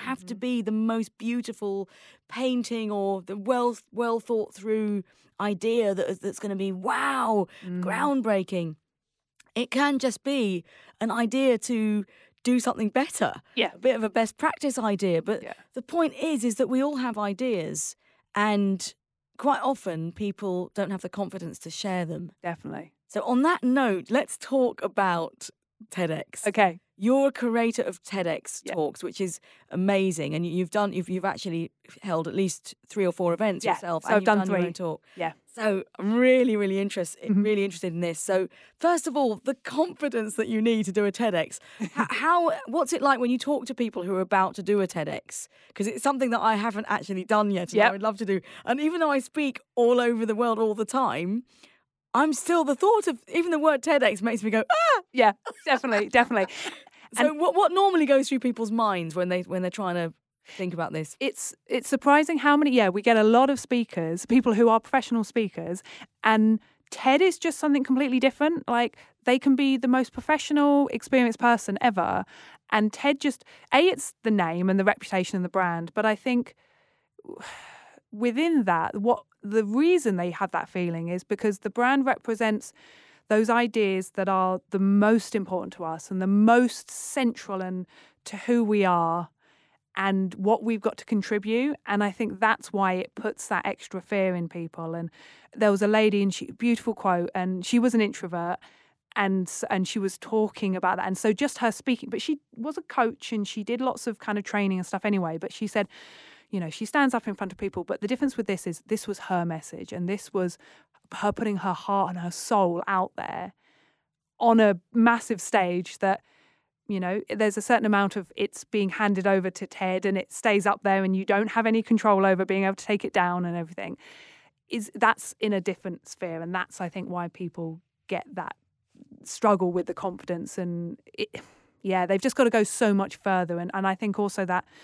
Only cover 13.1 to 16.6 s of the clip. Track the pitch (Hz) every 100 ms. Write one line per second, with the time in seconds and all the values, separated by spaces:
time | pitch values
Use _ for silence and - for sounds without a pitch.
13.1 | - 160 - - - - - 247 233 220
14.1 | 226 226 - 311 - 285 247 220 196 196
15.1 | 165 175 214 - - _ 254 - 339 320
16.1 | - 320 277 240 214